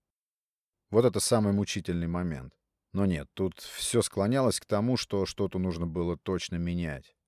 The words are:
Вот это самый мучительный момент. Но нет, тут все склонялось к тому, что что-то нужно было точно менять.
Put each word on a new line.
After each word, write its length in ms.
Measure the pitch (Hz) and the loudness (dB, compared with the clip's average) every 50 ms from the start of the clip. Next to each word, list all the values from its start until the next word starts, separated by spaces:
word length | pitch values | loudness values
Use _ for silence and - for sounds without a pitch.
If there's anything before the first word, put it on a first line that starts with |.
| _ _ _ _ _ _ _ _ _ _ _ _ _ _ _ _ _ _ | _ _ _ _ _ _ _ _ _ _ _ _ _ _ _ _ _ _
Вот 160 | 101 110 123 | 2 4 4
это 140 | 120 87 104 | 6 4 2
самый 340 | - - 120 113 107 101 101 | 0 2 4 4 4 4 4
мучительный 540 | 101 101 - - 101 82 - 87 87 85 85 | 2 2 0 -2 -6 -4 -2 -2 -2 0 0
момент. 460 | 85 87 90 87 76 65 64 64 _ _ _ _ _ _ _ _ - | -2 -2 -2 -2 -4 -4 -8 -12 _ _ _ _ _ _ _ _ -4
Но 140 | 95 101 95 | 0 0 2
нет, 200 | 87 76 69 - _ | 0 0 -4 -8 _
тут 260 | - 95 92 - - | -2 -2 -2 -2 -6
все 420 | - - - - - - - 117 104 | -16 -16 -10 -8 -6 0 2 2 2
склонялось 560 | - - 101 98 107 127 135 131 117 - - | 2 0 -2 0 2 2 2 2 2 0 0
к 60 | - | -2
тому, 320 | - 107 101 110 123 127 113 | -2 0 0 2 2 0 0
что 280 | - - - 98 92 | -2 -2 -2 -2 -2
что-то 320 | - - - 101 90 - 92 | -2 -2 -2 -4 -2 0 -2
нужно 300 | 92 92 85 82 87 85 | -2 -2 -2 -2 -4 -4
было 280 | 78 87 85 87 85 | -2 -2 -2 -2 -2
точно 420 | - - - 95 87 - - 90 87 | -4 -4 -4 -4 -4 -4 -4 -4 -4
менять. 580 | 85 85 87 87 85 80 71 65 - - _ _ _ | -2 -2 -2 -2 -2 -4 -6 -8 -12 -18 _ _ _